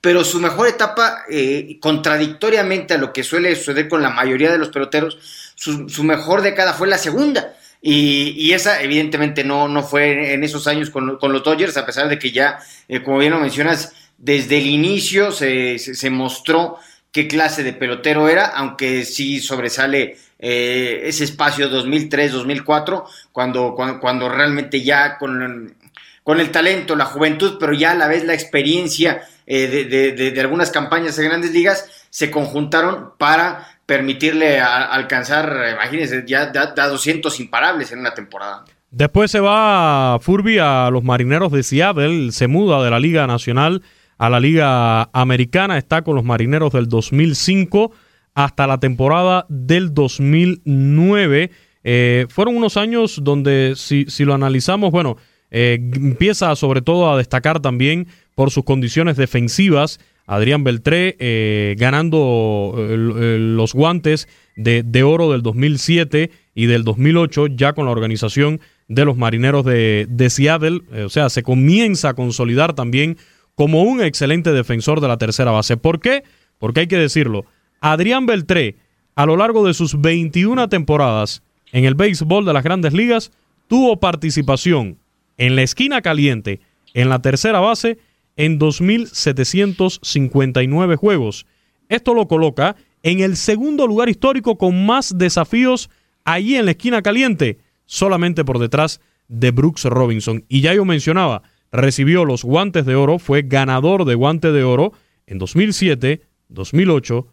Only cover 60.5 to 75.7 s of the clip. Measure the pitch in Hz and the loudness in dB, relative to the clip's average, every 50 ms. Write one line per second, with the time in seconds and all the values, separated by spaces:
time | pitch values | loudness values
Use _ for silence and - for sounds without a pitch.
60.5 | 143 147 139 131 120 113 - 147 160 175 180 185 180 _ 127 123 113 113 110 107 | 2 2 0 0 -2 0 0 0 2 2 0 -2 -2 _ -4 -2 -2 0 0 0
61.5 | 107 104 104 104 101 104 123 127 135 147 160 165 156 156 143 127 120 113 110 110 | 0 0 -2 -2 -2 0 0 0 2 0 0 0 2 2 2 2 2 0 0 0
62.5 | 107 104 101 101 110 120 107 107 113 113 113 117 107 117 117 117 113 110 113 113 | 0 -2 -4 -4 -4 -6 -4 -2 -2 0 0 -2 0 0 0 0 0 0 0 0
63.5 | 113 113 110 110 - 127 151 165 175 175 139 151 156 147 - - _ _ _ _ | 2 0 0 0 2 2 2 2 2 0 0 0 0 0 -4 -12 _ _ _ _
64.5 | _ - 110 117 117 117 117 117 117 127 131 143 160 170 170 156 139 123 117 117 | _ -4 0 0 0 0 0 0 2 4 4 4 4 4 2 2 2 0 0 -2
65.5 | 107 123 135 151 147 131 - - 170 170 165 139 - 151 160 165 - _ _ _ | 0 0 2 2 0 0 0 2 2 2 2 0 0 -2 -2 -2 -6 _ _ _
66.5 | _ 107 113 117 120 117 113 113 104 110 131 151 165 170 170 151 - 147 147 147 | _ 0 2 2 2 2 2 0 0 2 2 4 4 4 2 0 0 0 0 0
67.5 | 135 120 139 143 147 - 143 127 120 113 110 110 110 104 117 107 - 139 143 147 | 0 0 0 0 0 -2 -2 -2 -2 -2 -2 -4 -4 -4 -4 -2 0 0 0 0
68.5 | 156 156 - _ _ _ _ - 110 131 147 147 127 123 120 113 113 113 123 135 | 0 -4 -8 _ _ _ _ -4 0 2 2 2 2 0 0 0 0 2 2 2
69.5 | 143 139 127 131 123 117 113 110 107 104 107 113 123 120 131 123 - - 135 147 | 2 2 2 2 2 2 2 2 2 0 -2 -2 0 2 2 2 2 2 2 2
70.5 | 160 165 151 160 170 175 - - 123 110 104 98 - 147 147 123 - 131 117 - | 2 2 0 -2 -2 -4 -8 -10 -10 -10 -8 -4 0 0 0 0 0 -4 -2 0
71.5 | 127 131 131 151 180 214 233 220 196 - - 143 123 131 127 123 110 - 127 117 | 2 4 4 6 6 4 4 2 0 0 -2 -4 -2 -2 -4 -4 -2 -2 -2 0
72.5 | 117 131 156 170 151 139 123 120 120 135 147 160 170 - _ _ _ _ _ _ | 2 2 0 0 0 -4 -4 -2 0 0 0 -2 -4 -8 _ _ _ _ _ _
73.5 | _ - 147 151 160 160 185 233 262 247 208 156 - - 147 139 156 175 160 170 | _ 0 2 2 4 4 4 2 2 0 0 -2 -2 -2 -2 0 0 0 0 0
74.5 | 151 131 117 - 123 113 - - 151 156 147 131 117 113 117 110 110 - 131 123 | 0 0 0 -2 -4 -2 0 0 0 0 0 -2 -2 -2 -2 -4 0 0 0 2
75.5 | 110 107 107 - | 2 0 2 0